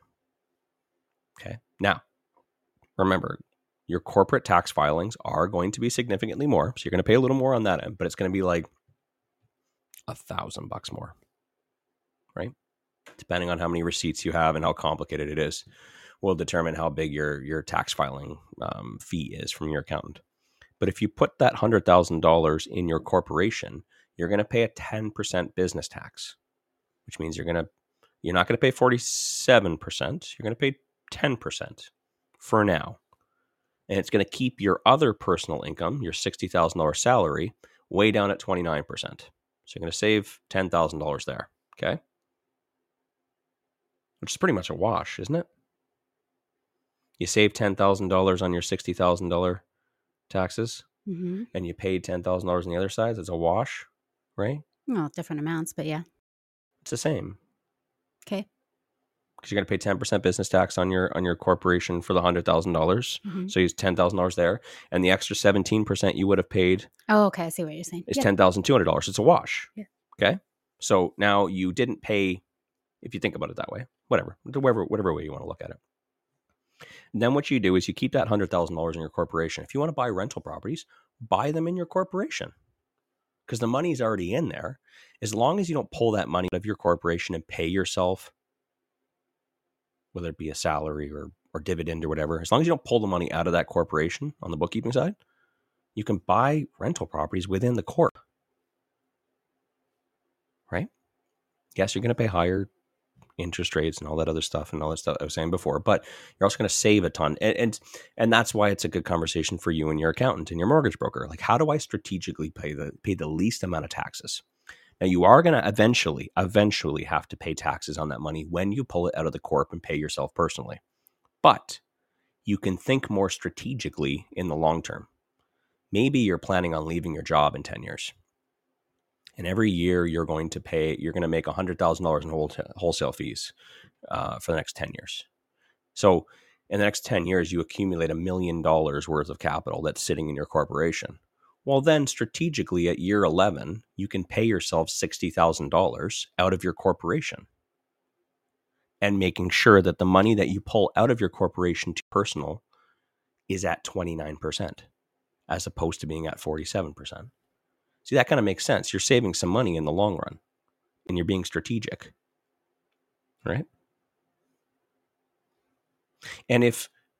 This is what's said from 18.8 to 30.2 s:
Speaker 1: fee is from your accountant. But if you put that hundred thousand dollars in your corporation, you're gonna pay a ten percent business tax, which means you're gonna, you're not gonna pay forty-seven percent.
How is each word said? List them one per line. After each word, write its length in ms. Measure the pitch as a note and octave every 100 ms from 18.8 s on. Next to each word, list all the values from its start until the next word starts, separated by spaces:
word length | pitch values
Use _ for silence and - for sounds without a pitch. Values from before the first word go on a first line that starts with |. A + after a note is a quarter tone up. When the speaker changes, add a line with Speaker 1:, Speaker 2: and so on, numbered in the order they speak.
| A1+ -
Speaker 1:
fee 340 | - F2 C#2 -
is 120 | -
from 160 | - D#2
your 100 | D2
accountant. 400 | - D#2 - - _ _ _ _ _ _
But 100 | F#2+
if 120 | -
you 60 | G#2+
put 300 | - D#3 -
that 180 | B2+ -
hundred 280 | A2 G#2+ -
thousand 340 | F2+ E2+ E2
dollars 460 | D#2+ E2 D#2+ D#2+ -
in 180 | - E2+
your 120 | D#2+
corporation, 840 | - F#2 - D2 G#2 - - - - _ _ -
you're 120 | E2+
gonna 160 | G2+
pay 180 | G#2+ A#2+
a 60 | A2+
ten 420 | - - A2 G#2+
percent 440 | - G2+ F2+ E2+
business 340 | - F#2 D2+ -
tax, 480 | - - - - - _ _ _ _ _ _ -
which 120 | -
means 180 | E2 E2
you're 100 | E2
gonna, 200 | E2+ E2+ _ _ _ _ _
you're 120 | E2+
not 120 | F2+ -
gonna 80 | A#2
pay 120 | C3
forty-seven 1040 | - B2+ A#2+ - - - - - A#2+ F#2+ D#2+
percent. 560 | - - C#2+ D#3